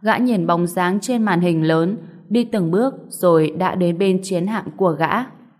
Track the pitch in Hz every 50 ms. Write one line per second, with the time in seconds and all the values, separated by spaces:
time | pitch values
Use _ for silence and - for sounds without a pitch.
0 | 202 214 220 127 240 254 240 196 170 170 175 170 175 175 175 - 180 180 185 202
1 | 202 - 254 240 220 214 185 170 175 175 170 160 160 156 160 160 165 165 202 233
2 | - - - - - - 208 240 233 220 - 214 180 165 165 196 233 269 269 -
3 | - - - - - 180 170 160 156 156 - - 185 185 - 190 180 175 170 165
4 | 196 190 185 185 185 - 190 175 165 196 220 214 - - - - 190 180 160 147
5 | 165 151 151 214 247 262 - - - _ _ _